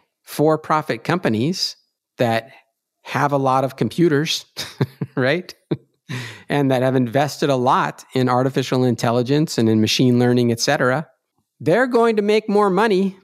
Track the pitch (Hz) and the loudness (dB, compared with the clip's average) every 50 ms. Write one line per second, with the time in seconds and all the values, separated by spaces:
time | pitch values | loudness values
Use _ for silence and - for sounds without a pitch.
0 | _ _ _ _ _ - - - 147 156 156 151 156 - 160 156 151 - 127 113 | _ _ _ _ _ -10 -4 0 2 2 2 2 0 -2 -2 -2 -2 -4 -6 -6
1 | - - 160 185 - 143 110 107 120 156 185 - - - - _ _ _ _ _ | -4 -2 -2 -2 0 -2 0 0 -2 -2 -2 -4 -6 -8 -8 _ _ _ _ _
2 | _ _ _ - 127 117 113 113 - - - - _ _ _ _ _ _ _ _ | _ _ _ -2 -2 0 0 -2 -4 -6 -14 -20 _ _ _ _ _ _ _ _
3 | - - - - 143 143 143 139 135 131 131 135 135 135 - - 127 113 - - | -14 -8 -4 -2 -2 0 0 0 0 0 0 0 0 -2 -4 -4 -4 -4 0 0
4 | 165 175 151 139 156 160 - - - _ _ - - - - - 135 - - - | 2 2 2 0 -2 -2 -4 -6 -8 _ _ -16 -14 -10 -6 -6 -6 -6 -6 -10
5 | - - - - 127 127 151 175 180 - - _ _ - 165 - _ _ _ _ | -12 -8 -4 -2 0 0 0 -2 -4 -8 -16 _ _ -8 -8 -8 _ _ _ _
6 | _ - 131 123 120 117 110 - - - 147 143 143 135 131 123 127 131 131 131 | _ -12 -12 -12 -12 -12 -16 -16 -8 -4 -2 0 0 0 0 0 0 0 0 0
7 | 127 117 110 131 147 143 - - - 143 139 127 123 127 156 190 160 147 - - | 0 0 0 -2 -2 -2 -2 -4 -2 -2 0 0 0 2 2 0 0 -2 -6 -10
8 | - _ - 127 127 127 127 123 131 135 135 143 131 - 139 127 127 127 117 - | -12 _ -2 -2 0 2 2 2 0 0 0 -2 -2 0 0 0 2 0 0 0
9 | - 120 117 123 123 117 139 151 156 156 - - 117 110 110 110 110 107 - - | 0 0 0 0 0 0 0 0 0 0 0 0 2 2 4 2 2 2 2 2
10 | 127 123 123 120 123 123 123 123 120 120 117 113 - - 143 151 143 127 127 147 | 2 2 4 4 2 2 2 2 2 0 0 -2 -2 -2 0 0 0 0 0 -2
11 | 165 - _ _ _ _ _ _ _ _ _ - 135 143 170 220 262 262 233 233 | -4 -8 _ _ _ _ _ _ _ _ _ -6 -2 0 2 2 2 2 2 2
12 | 226 233 226 208 202 202 214 220 214 220 202 208 208 202 185 185 220 233 196 185 | 2 2 2 0 0 2 0 0 0 0 2 2 2 2 2 2 2 2 2 2
13 | 196 196 190 - | 0 0 -4 -8